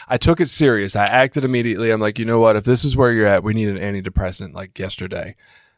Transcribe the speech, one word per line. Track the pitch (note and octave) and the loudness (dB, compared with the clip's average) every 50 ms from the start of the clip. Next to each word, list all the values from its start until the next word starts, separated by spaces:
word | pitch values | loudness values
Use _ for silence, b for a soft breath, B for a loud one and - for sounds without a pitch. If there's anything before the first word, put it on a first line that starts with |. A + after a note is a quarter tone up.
| B | B
I | B B2+ | B -4
took | - - E3 E3 D#3+ | 0 2 0 2 2
it | E3+ C3+ | 0 -2
serious. | - - D3+ C3+ A#2 G#2 G2+ F#2+ - | 0 2 2 4 4 2 -2 -2 -2
I | G#2 G2+ | 0 0
acted | G2 A#2 B2+ C3+ C3 - D3 C3+ | 2 4 2 2 2 0 -4 -2
immediately. | B2+ B2+ A#2+ A#2 A#2 G#2 F#2 A#2 A2+ | 0 0 0 0 -2 -2 0 0 0
I'm | A2 A2 | 0 2
like, | G#2+ G#2+ G#2+ A#2+ | 0 -2 -2 -4
"You | A2+ | -2
know | A2+ A#2 A2+ | 0 2 4
what? | A2+ A2+ G#2+ | 4 4 4
If | G#2 G2+ | 2 2
this | B2 B2+ A#2+ - | 2 2 2 2
is | C#3+ B2+ | 0 2
where | C3 C3 A#2+ | 2 2 2
you're | A#2 A2+ G#2+ | 2 2 4
at, | G2+ G2 F#2 F2 | 4 2 2 0
we | G#2+ G#2+ | -2 -2
need | A2+ G#2+ G#2 | -2 -2 -2
an | G2 | -4
antidepressant, | F#2+ G2 G2+ G2+ G2 F#2 F#2+ - A2+ G2 F#2 F#2 - G2+ D#2+ D2+ | -4 -6 -6 -8 -8 -8 -4 -4 -4 -4 -4 -6 -10 -14 -14 -14
like, | F2+ G2 F#2 _ | -16 -16 -16 _
yesterday." | - F#2+ F#2 - - F#2 F#2 F#2+ - - - - b b b b b b b b | -12 -10 -10 -10 -12 -12 -10 -10 -10 -12 -12 -16 b b b b b b b b